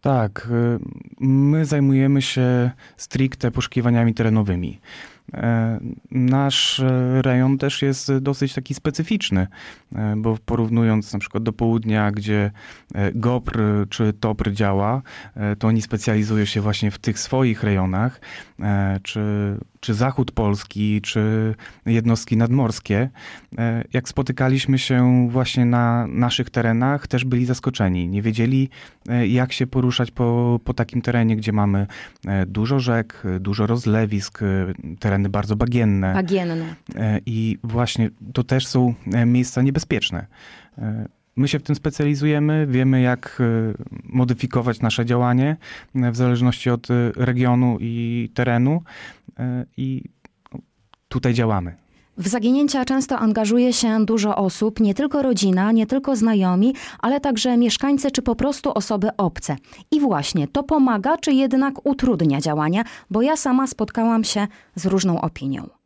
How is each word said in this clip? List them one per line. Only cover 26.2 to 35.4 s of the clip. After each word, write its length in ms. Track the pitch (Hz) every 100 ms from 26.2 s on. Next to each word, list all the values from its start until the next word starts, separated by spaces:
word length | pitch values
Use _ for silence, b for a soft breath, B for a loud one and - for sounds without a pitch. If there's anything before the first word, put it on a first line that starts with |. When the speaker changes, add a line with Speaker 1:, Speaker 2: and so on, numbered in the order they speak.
| 120 - 120
Speaker 1:
terenach, 580 | - 113 113 131 143 -
też 180 | 127 127
byli 200 | 123 123
zaskoczeni. 640 | 123 - - 101 90 87
Nie 140 | 98
wiedzieli, 480 | 110 110 117 131 135 B B B -
e, 180 | 120 120
jak 260 | 123 127
się 140 | - 127
poruszać 440 | 131 123 123 120
po, 480 | - 120 120 120 120
po 100 | -
takim 280 | 127 117 127
terenie, 340 | 117 120 113 110
gdzie 160 | 107
mamy, 360 | 107 104 98 101 B B B -
e, 180 | 98 92
dużo 340 | 98 110 139
rzek, 440 | 123 117 110 - 98 92
e, 40 |
dużo 280 | 95 101 104
rozlewisk, 760 | 120 117 110 107 101 95 -
e, 20 | 104 95 92 92 - 87
tereny 300 | 110 98 98
bardzo 260 | 104